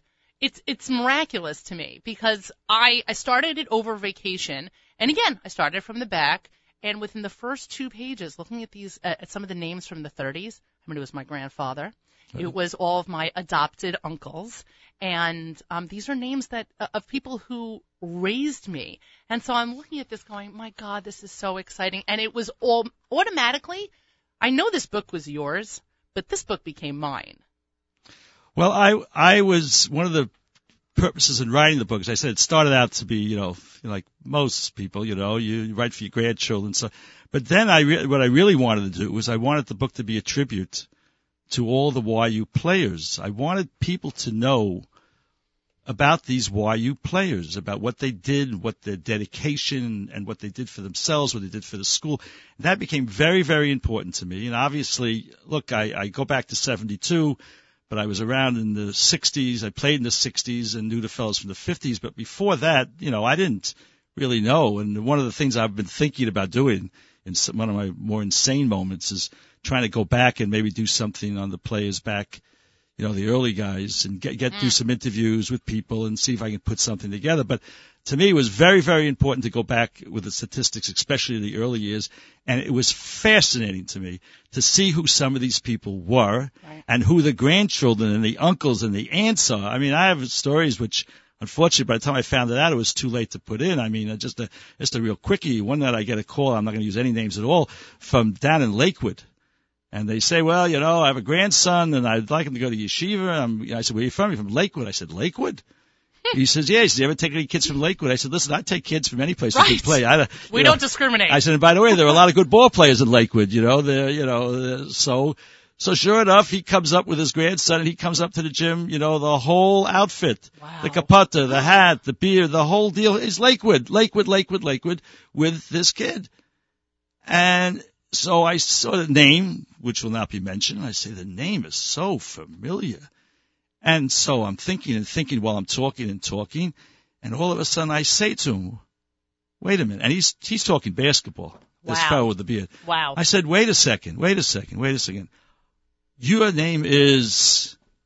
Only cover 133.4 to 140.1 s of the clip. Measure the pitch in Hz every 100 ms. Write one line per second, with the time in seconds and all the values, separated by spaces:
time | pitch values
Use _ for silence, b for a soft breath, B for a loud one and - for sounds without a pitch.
133.4 | _ _ _ _ - 160 135 - - 131
134.4 | 104 95 - 185 - 113 104 - 147 131
135.4 | 107 104 95 - 131 - 110 98 - 98
136.4 | 101 151 175 - b b b b 113 117
137.4 | 175 165 160 - 160 151 151 - 208 226
138.4 | 143 101 92 110 _ _ _ _ _ _
139.4 | _ - 180 196 123 101 120